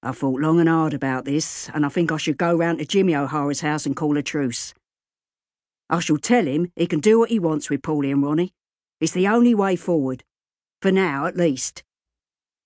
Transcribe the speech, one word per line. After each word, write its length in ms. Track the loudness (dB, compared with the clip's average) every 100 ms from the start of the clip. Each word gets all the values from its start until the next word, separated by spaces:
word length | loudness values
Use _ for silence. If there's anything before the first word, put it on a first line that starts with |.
"I 100 | -8
thought 280 | -4 -4 0
long 180 | 2 4
and 120 | 4
hard 240 | 4 0
about 320 | -2 -2 -4 -2
this, 420 | -2 -4 -8 -10
and 140 | -4
I 60 | -2
think 200 | 0 -2
I 60 | -2
should 220 | -4 -2
go 180 | 0 2
round 220 | 0 -2
to 80 | -2
Jimmy 280 | 2 2
O'Hara's 460 | 2 -2 -2 -2 -2
house 240 | -4 -4
and 120 | -4 -2
call 200 | 0 0
a 60 |
truce. 500 | -2 -2 -2 -4 -8 -14 _ _ _ _ _ _ _ _ _ _ _
I 100 | -4
shall 180 | 0 -2
tell 280 | 2 2 2
him 260 | 0 -2 -2
he 100 | -2
can 140 | 2
do 180 | 4 4
what 120 | 4
he 80 | 0
wants 300 | 0 -2 -2
with 140 | -6
Paulie 300 | -2 -2 0
and 100 | 0
Ronnie. 320 | 0 0 -2 _ _ _ _ _
It's 120 | -4
the 160 | 0 2
only 260 | 4 4
way 220 | 4 2 0
forward. 480 | 0 0 0 -6 _ _ _ _ _ _
For 120 | 0
now, 340 | 2 2 0 -4
at 100 | 0
least." 460 | 0 0 -6 -10 _ _ _ _ _ _ _ _